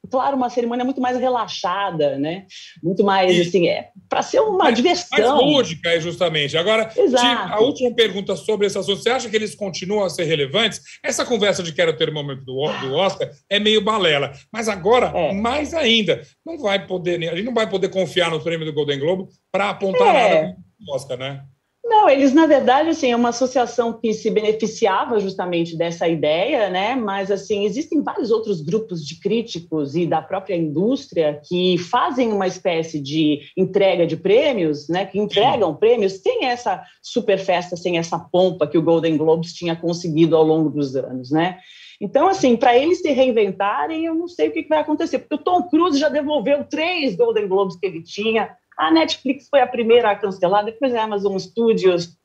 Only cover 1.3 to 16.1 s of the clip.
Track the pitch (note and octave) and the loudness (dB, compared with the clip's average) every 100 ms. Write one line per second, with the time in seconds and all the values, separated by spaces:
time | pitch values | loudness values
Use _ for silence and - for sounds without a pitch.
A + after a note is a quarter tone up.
1.3 | B3 G3+ - F#3+ F#3 G3+ E3+ D3 C3+ D3 | -2 -4 -6 -4 -2 -4 0 -2 0 -4
2.3 | F3+ F#3+ - - - D#3+ F#3 G3+ F#3+ F#3 | -6 -12 -20 -20 -8 -6 2 2 4 4
3.3 | F3 F3 F#3+ E3+ - - - _ - - | 4 4 2 2 0 -6 -20 _ -4 0
4.3 | - G#4+ F#4 E4 A3+ C#4 F4 - G3+ A3+ | 2 2 4 4 4 2 0 0 0 2
5.3 | C#4+ C4+ D4 G3+ D#3+ E3+ E3+ E3 E3+ F3+ | 4 4 4 0 -2 0 0 -2 -2 -2
6.3 | D#3 C#3 D#3+ F3 A3 A3 - G4+ B3 A#3+ | 0 -2 -2 0 0 0 0 2 4 2
7.3 | A#3 F#3 G#3+ A#3+ C#4+ B3 A3+ A3 F#3 G3 | 0 -2 0 0 2 -4 2 0 0 -6
8.3 | F3+ - G#3 G3+ G3+ F#3 F#3+ A3+ B3+ A#3+ | -6 -2 0 0 -2 -4 -2 0 -2 -2
9.3 | G#3+ G#3+ - G3+ D#3+ F3+ G#3 F#3+ D#3+ D#3+ | -4 -4 -8 -10 -8 -4 -2 -2 -2 -2
10.3 | D#3+ C#3 E3 A3 - - - D4 C4 C4+ | -2 0 0 -2 -4 -16 -10 -6 -4 -2
11.3 | A#3 G3+ F3+ E3+ D3+ E3+ D#3 D#3 D3+ C#3+ | 0 0 0 -4 0 0 0 -2 -4 -8
12.3 | C3+ B2 C3 D3+ - C3 C#3 F#3+ F#3+ - | -10 -10 -4 -4 -4 -4 0 0 -2 -8
13.3 | - _ G3+ G#3 G#3+ G#3 G#3+ F3 C#3+ C#3+ | -8 _ 0 2 2 2 0 2 0 -2
14.3 | - _ A3 A3 G3 D#3 B3 G3 - D#3 | -8 _ -8 -6 -2 2 2 2 0 -2
15.3 | G3 A3+ C#4+ C#4+ E4 C4 A3+ F#3 | -2 -2 -2 -4 -2 2 2 2